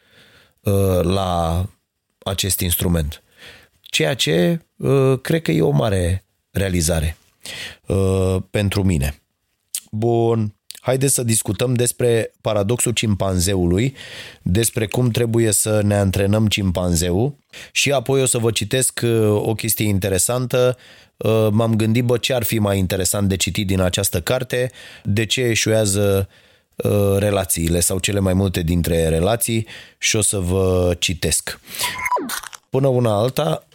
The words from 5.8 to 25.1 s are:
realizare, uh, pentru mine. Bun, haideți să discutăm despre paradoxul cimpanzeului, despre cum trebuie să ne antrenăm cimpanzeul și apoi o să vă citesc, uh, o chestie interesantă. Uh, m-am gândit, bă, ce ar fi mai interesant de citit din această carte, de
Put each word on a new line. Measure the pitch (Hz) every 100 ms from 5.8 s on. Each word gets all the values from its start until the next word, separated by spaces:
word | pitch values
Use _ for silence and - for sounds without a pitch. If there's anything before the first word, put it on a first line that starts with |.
| 120 98 87 95 - _ _
realizare, | - 98 87 80 82 78 80 _ _ - - - - -
uh, | 95 95 95 92 95 -
pentru | 110 101 101
mine. | 95 82 69 - _ _ _ _ _ - -
Bun, | 107 117 117 117 117 107 - - -
haideți | - 131 139
să | 131
discutăm | 120 110 - 98 123
despre | 123 123 - 123 117 104 _
paradoxul | 123 104 101 120 -
cimpanzeului, | 113 113 95 98 92 87 98 87 90 127 - - - - -
despre | - 92 117 - 110
cum | 123 127
trebuie | 110 120 113 113
să | 101 110 107
ne | 104
antrenăm | 101 98 92 98 107 110
cimpanzeul | - 98 90 90 87 90 90 127 143 _ - -
și | - 131
apoi | 139 117 135
o | 131
să | 123
vă | 117
citesc, | 107 107 131 127 -
uh, | 117 113 107
o | 104 -
chestie | 110 110 - 107
interesantă. | 98 98 95 - 123 123 127 123 123 - - - -
Uh, | 107 110 110
m-am | 107 113 113
gândit, | 110 110
bă, | 120 120
ce | -
ar | 127
fi | 110 113
mai | 104 98
interesant | 92 95 90 104 98
de | 95
citit | - 87 98
din | 95
această | 92 90 98 92
carte, | - 127 123 127 123 - - -
de | 110